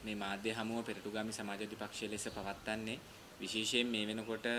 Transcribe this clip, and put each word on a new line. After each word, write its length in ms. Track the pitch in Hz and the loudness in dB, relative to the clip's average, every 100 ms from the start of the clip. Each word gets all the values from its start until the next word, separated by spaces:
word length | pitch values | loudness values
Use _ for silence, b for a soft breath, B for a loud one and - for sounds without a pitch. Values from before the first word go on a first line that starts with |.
මේ 120 | 113 104 | -4 -2
මාධ්‍ය 360 | 98 98 110 | 0 2 2
හමුව 280 | 113 110 113 113 | 2 2 0 0
පෙරටුගාමී 480 | 101 104 110 110 | -4 -2 -2 -2
සමාජවාදී 480 | 110 104 101 107 107 | -2 -4 -2 -4 -4
පක්ෂය 240 | 104 - 107 | -6 -4 -2
ලෙස 180 | 104 120 | -2 -2
පවත්වන්නේ 720 | 110 98 98 - 110 110 117 B B B - | -2 -4 -2 0 0 0 -4 B B B -8
විශේෂයෙන් 480 | 95 110 107 123 120 | -2 2 6 6 6
මේ 180 | 113 107 | 4 2
වෙනකොට 380 | 110 110 110 120 | 0 0 0 2